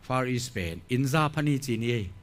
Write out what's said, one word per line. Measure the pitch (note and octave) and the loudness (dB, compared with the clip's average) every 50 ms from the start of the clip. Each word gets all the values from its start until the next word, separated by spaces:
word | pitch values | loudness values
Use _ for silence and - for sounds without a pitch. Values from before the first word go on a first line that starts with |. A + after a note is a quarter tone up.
| - | -4
Far | - B2+ B2+ B2+ | -2 0 0 0
East | B2+ B2+ B2 B2 - | 0 0 -2 -2 -4
Spain. | - G2+ F2+ E2+ E2 F2 - - | -4 -4 -2 -2 -4 -6 -6 -2
In | B2 B2 C#3 | 0 2 2
za | C3+ C3 D#3+ D#3 D3+ | 2 4 2 2 2
pha | D3+ D#3 D3 | 2 0 2
ni | D3 C#3+ C3+ - | 2 2 0 0
chi | - A#2 A2 | -2 -2 0
ni. | A#2 A#2 A#2+ A#2 G2+ F#2 - - | 2 0 0 0 0 -4 -8 -12